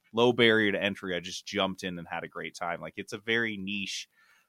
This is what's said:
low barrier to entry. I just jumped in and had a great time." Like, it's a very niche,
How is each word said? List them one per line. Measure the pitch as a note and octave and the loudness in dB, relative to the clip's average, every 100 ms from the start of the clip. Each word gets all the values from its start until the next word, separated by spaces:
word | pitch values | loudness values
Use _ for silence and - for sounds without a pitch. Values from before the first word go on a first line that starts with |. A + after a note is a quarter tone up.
| _ | _
low | A2 B2 | 4 6
barrier | A#2+ A#2 A2 G#2 | 8 6 6 4
to | F#2+ | 2
entry. | G2 G2 F#2+ F2 | 0 -2 -4 -4
I | |
just | F2 F2+ - | -6 -10 -6
jumped | G2+ F#2+ F2+ | -2 -2 -2
in | F#2+ F2 | -8 -8
and | E2+ | -8
had | E2+ | -8
a | E2 | -8
great | F2 E2 - | -10 -12 -8
time." | F2 E2 | -6 -6
Like, | D#2+ - | -8 -12
it's | F#2+ | -10
a | G#2+ | -8
very | G#2 A2+ A2+ G2+ | -2 0 0 -4
niche, | F#2+ G2+ F#2+ - - _ _ _ | -6 -6 -6 -8 -12 _ _ _